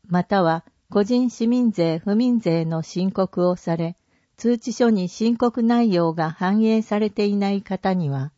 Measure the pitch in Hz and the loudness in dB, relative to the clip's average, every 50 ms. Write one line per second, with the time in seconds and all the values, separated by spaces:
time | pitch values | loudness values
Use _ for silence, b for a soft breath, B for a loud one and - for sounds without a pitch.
0 | _ - 175 180 180 - 208 196 180 165 160 165 - - _ _ _ _ - 202 | _ -2 -2 -2 0 0 0 2 2 2 2 0 -4 -10 _ _ _ _ -2 -2
1 | 202 202 247 247 254 240 - - 226 226 240 254 247 233 208 - 170 165 160 165 | 0 2 2 0 0 0 -2 -2 -2 0 0 2 2 0 0 0 0 0 0 -2
2 | - 202 202 214 247 247 247 226 - 180 165 165 160 160 165 160 160 - - 180 | -2 -2 0 0 2 2 0 0 0 0 0 0 0 -2 -4 -4 -6 -6 -4 -2
3 | 180 190 190 - 190 185 - - 175 180 180 175 - - 165 165 165 165 180 - | -2 -2 0 -2 -2 -2 -2 0 0 0 0 -2 -2 -4 -4 -2 -2 -6 -6 -10
4 | _ _ _ _ _ _ _ _ - 233 240 226 - - 214 - 247 233 220 196 | _ _ _ _ _ _ _ _ -2 0 0 0 -2 -8 -2 0 2 2 2 2
5 | 180 175 - - 220 226 240 226 254 240 226 254 226 226 240 240 233 226 190 170 | 0 -4 -4 -2 -2 0 0 0 0 -2 0 0 0 2 2 2 2 2 2 2
6 | 170 165 160 170 160 160 160 - 190 185 202 220 220 220 220 220 220 - 214 208 | 2 0 0 -2 -4 -4 -4 -4 -2 0 2 2 2 2 2 0 0 -2 -2 -2
7 | 220 208 208 - 208 202 202 202 202 196 202 202 196 - 190 185 - 196 185 180 | -2 -2 -2 -2 -2 0 0 0 0 0 -2 -2 -4 -4 -8 -4 -2 -2 0 0
8 | 170 143 139 135 131 151 - | 0 -2 -2 -4 -6 -6 -10